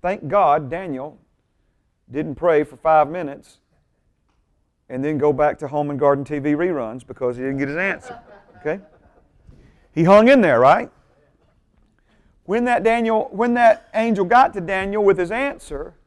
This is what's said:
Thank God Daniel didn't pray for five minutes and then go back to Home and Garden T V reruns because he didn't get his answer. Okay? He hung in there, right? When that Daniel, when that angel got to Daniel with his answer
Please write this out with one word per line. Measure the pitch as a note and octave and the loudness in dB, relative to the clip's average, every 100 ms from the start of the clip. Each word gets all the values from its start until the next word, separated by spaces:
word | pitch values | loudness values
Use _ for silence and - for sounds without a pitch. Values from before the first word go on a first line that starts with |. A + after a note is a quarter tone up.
Thank | - G#3 D3 | -6 -6 -2
God | G3 F3 D3 C#3+ | 2 2 2 -2
Daniel | E3 F#3+ C3 C#3+ - _ _ _ _ _ _ _ _ _ | -10 -8 -10 -12 -18 _ _ _ _ _ _ _ _ _
didn't | B2+ D#3+ C3 | -8 -8 -4
pray | E3+ D#3 | 2 2
for | D3+ C3+ | 0 -4
five | D#3+ D#3 D3 | 2 2 2
minutes | E3+ D#3 C#3+ - _ _ _ _ _ _ _ _ _ _ _ _ _ _ | -2 -10 -12 -20 _ _ _ _ _ _ _ _ _ _ _ _ _ _
and | B2+ | -8
then | C#3+ D3+ | -6 0
go | D3 | 0
back | C#3+ D3+ - | 2 0 -2
to | C#3+ | -8
Home | D3 D3 | -6 -6
and | C#3+ | 0
Garden | C#3+ C#3 | 2 0
T | C#3 D3+ | -2 -6
V | C#3 | -2
reruns | D3 F3 D#3+ A2+ B2 A#2+ | -2 -2 -4 -8 -12 -16
because | B2 B2 B2 | -6 -6 -4
he | |
didn't | C3 C#3 | -6 -4
get | C#3 | -4
his | D#3 | -4
answer. | F#3+ F3+ - - - - _ - | -6 -6 -12 -20 -20 -20 _ -12
Okay? | D3+ F#3+ G3 _ _ _ _ _ _ - - _ _ | -8 -8 -10 _ _ _ _ _ _ -20 -20 _ _
He | - | 0
hung | E3 G3+ A3+ | 6 6 8
in | C4+ | 6
there, | F#3 A#2 | 4 4
right? | B2+ F#3+ B3 _ _ _ _ _ _ _ _ _ _ _ _ _ _ _ | 4 4 0 _ _ _ _ _ _ _ _ _ _ _ _ _ _ _
When | - G#3+ A#3+ | -6 -2 0
that | A#3+ | 0
Daniel, | G#3+ A#3 A3+ A3 - | 0 0 0 -2 -4
when | E3 A#3+ A#3+ | -4 -2 4
that | A#3 - _ G#3 | 4 2 _ -4
angel | A3+ G3+ | -2 -2
got | F3+ A#3+ C4+ | 2 4 2
to | G#3 | 0
Daniel | E3+ F#3+ G3 G#3 | -6 -6 -4 -2
with | G3+ F3+ | -2 -2
his | F3 | -6
answer | A3 C#4 - - C#3+ D#3 _ | -4 -6 -8 -14 -14 -14 _